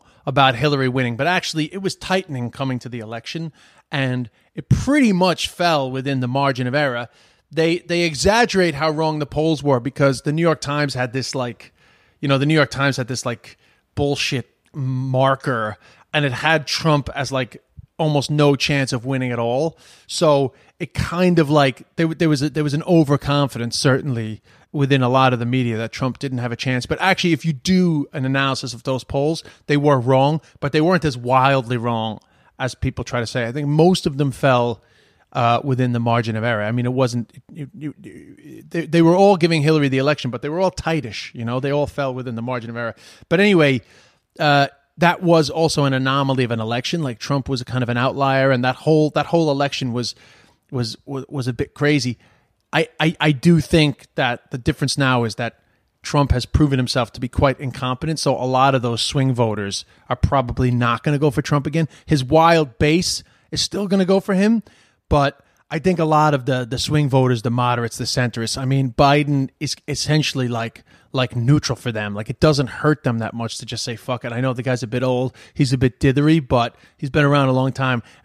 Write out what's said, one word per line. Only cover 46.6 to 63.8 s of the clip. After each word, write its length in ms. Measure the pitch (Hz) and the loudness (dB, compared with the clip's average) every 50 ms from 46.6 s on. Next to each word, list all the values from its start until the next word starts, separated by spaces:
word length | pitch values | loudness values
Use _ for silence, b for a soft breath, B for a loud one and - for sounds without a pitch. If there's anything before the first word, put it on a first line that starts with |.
| 110 110 117 127 - - - 170 | -4 -4 -6 -6 -4 -4 -4 -4
Like, 160 | 151 131 113 - | -4 -6 -8 -10
Trump 300 | - - 143 139 123 - | -6 -4 -4 -2 -2 -4
was 140 | 135 120 | -6 -6
a 40 | 120 | -6
kind 160 | - 113 127 | -6 -4 -4
of 60 | 123 113 | -2 -2
an 80 | 120 | -2
outlier, 560 | 120 127 135 92 139 139 135 135 135 135 135 | 0 -2 -2 0 0 0 0 2 2 2 2
and 100 | 131 123 127 | 2 2 0
that 100 | 127 127 | 0 -2
whole, 340 | - - 156 156 156 151 147 | -2 0 2 4 4 4 2
that 160 | - 156 143 - | 0 -2 -2 0
whole 220 | 170 170 160 151 | 0 2 2 2
election 420 | 139 139 143 139 - - 135 123 117 | 0 0 -2 -2 -2 -4 -4 -4 -4
was, 220 | 123 120 - - b b b b b b b b b b _ | -4 -6 -6 -10 b b b b b b b b b b _
was, 280 | 147 123 120 110 - - _ | -6 -6 -6 -6 -8 -12 _
was, 180 | 135 139 131 - - | -12 -12 -12 -10 -8
was 180 | 147 139 120 127 | -8 -6 -4 -4
a 60 | 123 | -4
bit 200 | - 143 - _ | -4 -8 -8 _
crazy. 420 | - 143 147 151 143 120 127 113 b b b b b b b b b _ _ - | -2 0 2 2 2 0 -2 -6 b b b b b b b b b _ _ -2
I, 160 | 156 165 - _ - | -2 -2 -2 _ 0
I, 160 | 156 160 - - | 0 0 0 2
I 100 | 151 156 | 2 2
do 300 | 147 120 - 170 170 160 | 2 4 4 4 4 4
think 460 | - - - 165 151 143 123 - - _ _ | 4 2 2 4 4 2 0 -4 -12 _ _
that 360 | - 135 120 120 - _ _ | -4 -2 -2 -2 -6 _ _
the 60 | - 127 | -12 -4
difference 400 | - 156 139 - 147 131 - 139 | -4 -4 -2 -2 -4 -4 -2 0
now 260 | 139 127 127 123 117 | 0 2 2 0 0
is 120 | 110 95 | -2 -4
that 240 | - 120 113 - _ _ _ _ _ _ _ _ _ - | -6 -8 -8 -10 _ _ _ _ _ _ _ _ _ -10
Trump 300 | - - 147 143 131 127 | -2 0 0 2 4 2
has 120 | 123 - | 0 0
proven 320 | - - 139 151 143 139 127 | 0 2 4 4 4 4 0
himself 360 | 123 117 - 131 117 - - | 0 0 0 -2 -2 -2 -4
to 80 | - | -8
be 80 | 131 120 | -10 -6
quite 280 | - - 147 139 131 - | -2 0 0 0 0 -2
incompetent. 580 | 147 127 - - 131 127 127 - - 160 160 - | -6 -10 -8 -6 -6 -6 -4 -4 -4 -6 -6 -2
So 160 | - 143 123 | -2 -2 -2
a 80 | - 123 | -2 -2
lot 320 | 131 127 127 135 139 135 | 0 2 4 4 4 4
of 60 | 127 | 2
those 200 | 117 120 117 113 | 0 -2 -2 -2
swing 300 | - - - 143 131 131 123 | -4 -2 0 0 0 0 2
voters 520 | 120 120 110 104 104 101 98 95 - - b b b b b | 2 0 0 0 -4 -6 -6 -8 -10 -12 b b b b b
are 60 | 120 - | -2 0
probably 540 | - - 143 135 123 120 117 - 127 123 | 0 2 2 0 0 0 -2 -2 0 0
not 320 | 123 120 123 120 117 113 - | 0 2 0 0 0 0 0
gonna 160 | 156 147 135 | -2 0 2
go 120 | 151 147 | 0 0
for 100 | - 156 | 0 -2
Trump 240 | - - 156 143 135 | -2 -2 -2 -2 -2
again. 220 | 151 143 165 160 B B B B | -2 -2 -2 -2 B B B B
His 160 | - 156 139 | -2 0 0
wild 560 | 131 123 156 160 165 170 170 165 151 127 - _ | 0 2 4 6 6 6 6 4 2 0 -2 _
base 440 | 139 147 156 180 175 - - - - b b b b b | 0 2 2 2 0 -2 -4 -6 -10 b b b b b
is 120 | 160 - | -6 -6
still 260 | - - - 190 | -6 -6 -4 -6